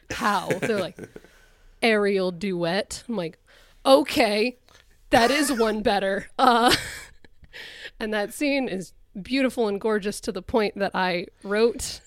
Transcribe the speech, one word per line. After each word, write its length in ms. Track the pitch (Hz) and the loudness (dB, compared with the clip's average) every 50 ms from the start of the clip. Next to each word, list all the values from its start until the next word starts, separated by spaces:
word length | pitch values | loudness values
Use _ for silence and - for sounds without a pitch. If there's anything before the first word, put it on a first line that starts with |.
| _ - - | _ -12 -8
"How?" 340 | - 233 214 208 185 165 160 - - | -2 -2 0 0 0 -2 -2 -4 -2
They're 180 | - 135 220 202 | -2 -2 -2 -2
like, 180 | 180 - - - - - - - _ - _ - | -2 -6 -8 -12 -18 -18 -18 -20 _ -20 _ -20
<laughs> 420 | _ _ _ _ _ - - - - | _ _ _ _ _ -20 -10 -2 0
"Aerial 480 | 233 220 214 202 202 202 190 185 185 | 2 2 2 2 0 0 0 -2 -2
duet." 720 | 180 165 190 202 185 175 170 165 175 196 - - - - - - | -4 -4 -4 -4 -2 -2 -2 0 0 -2 -4 -4 -10 -14 -10 -8
I'm 80 | 233 | -6
like, 240 | 202 170 160 - _ _ _ - - - - _ - - | -6 -6 -6 -8 _ _ _ -20 -20 -20 -20 _ -2 4
"Okay, 720 | 277 269 285 294 - - 294 240 208 208 214 214 247 254 _ _ _ - - _ _ - _ _ - | 6 6 6 6 2 0 0 2 2 2 0 -2 -2 -4 _ _ _ -20 -20 _ _ -20 _ _ 2
that 220 | - 247 233 240 269 | 4 4 6 6 4
is 180 | 302 294 269 285 | 2 2 0 2
one 300 | 220 226 220 214 220 208 | 2 2 0 0 0 0
better." 460 | 240 202 196 196 190 196 202 - - - - | 2 0 2 0 -2 -4 -4 -6 -8 -2 2
Uh, 360 | - 254 233 240 233 254 - - | 4 6 6 6 6 4 4 2
<laughs> 1200 | - - - - - - - - - - - - - - - - - - - - - - - - | -2 -8 -14 -14 -16 -18 -20 -20 -20 -20 -20 -20 -20 -20 -18 -18 -18 -18 -18 -16 -18 -18 -12 -8
and 120 | 233 214 214 | -6 -4 -2
that 200 | 214 202 202 - | -2 -4 -4 -4
scene 360 | - 294 285 277 277 254 214 | -2 -2 0 0 0 0 -2
is 240 | 175 190 175 - - - - _ - 208 | -4 -6 -8 -10 -16 -20 -20 _ -14 -14
beautiful 480 | 175 - 247 277 269 254 - 262 233 208 | -8 -2 0 0 0 0 0 0 -2 -2
and 120 | 202 196 | -2 -2
gorgeous 400 | - 226 214 208 185 208 202 - | -2 0 0 0 -2 -4 -8 -6
to 120 | - - 196 | -6 -6 -6
the 100 | 190 185 | -8 -6
point 340 | - - 226 208 202 - | -2 0 0 0 0 -2
that 160 | 202 196 180 - | -4 -4 -4 -2
I 320 | 185 185 185 175 175 196 - _ _ - | -2 -2 0 -2 -4 -6 -8 _ _ -8
wrote 580 | 196 202 214 226 240 - 262 - - - - _ | -4 0 2 2 2 2 -2 -8 -10 -10 -12 _